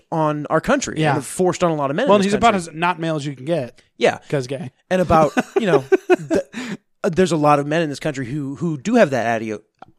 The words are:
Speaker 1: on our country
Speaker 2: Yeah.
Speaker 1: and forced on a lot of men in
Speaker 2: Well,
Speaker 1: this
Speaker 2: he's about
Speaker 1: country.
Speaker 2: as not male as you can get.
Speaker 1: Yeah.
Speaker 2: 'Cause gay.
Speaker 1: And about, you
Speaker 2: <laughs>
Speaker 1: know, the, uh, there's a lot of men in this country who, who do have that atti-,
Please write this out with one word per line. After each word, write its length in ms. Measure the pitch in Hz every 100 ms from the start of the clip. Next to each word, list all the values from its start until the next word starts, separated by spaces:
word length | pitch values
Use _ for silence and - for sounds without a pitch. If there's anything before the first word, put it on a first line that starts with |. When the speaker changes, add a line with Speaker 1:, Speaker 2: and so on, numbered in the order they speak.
| -
Speaker 1:
on 360 | 160 151 147 147
our 140 | 160
country 340 | 170 277 - -
Speaker 2:
Yeah. 160 | 156 135
Speaker 1:
and 100 | 131
forced 380 | - 180 165
on 60 | 175
a 40 | 156
lot 160 | 139
of 40 | 147
men 100 | 277
in 40 |
Speaker 2:
Well, 80 | 208
Speaker 1:
this 80 | 196
Speaker 2:
he's 80 |
about 200 | 202 226
Speaker 1:
country. 180 | 202 165
Speaker 2:
as 40 | 160
not 240 | 170 170
male 160 | 165 156
as 100 | 143
you 80 | 131
can 100 | 131
get. 360 | 170 120 - _ -
Speaker 1:
Yeah. 200 | 226 - -
Speaker 2:
'Cause 180 | 151 123
gay. 240 | 131 127 - -
Speaker 1:
And 120 | 185
about, 320 | 160 165 151 - - -
you 60 | 214
Speaker 2:
<laughs> 20 |
Speaker 1:
know, 120 | 147 131 381 -
the, 680 | 359 147 320 - 226 247 - _ _
uh, 60 | 208
there's 220 | 160 185
a 60 | 160
lot 220 | 147 147
of 80 | 143
men 140 | 156
in 60 | 160
this 100 | 135
country 260 | 160 135 120
who, 300 | 151 135 135
who 220 | 170 147
do 180 | 170 240
have 160 | 180
that 280 | 127 110 117
atti-, 180 | 110 107 _ _ -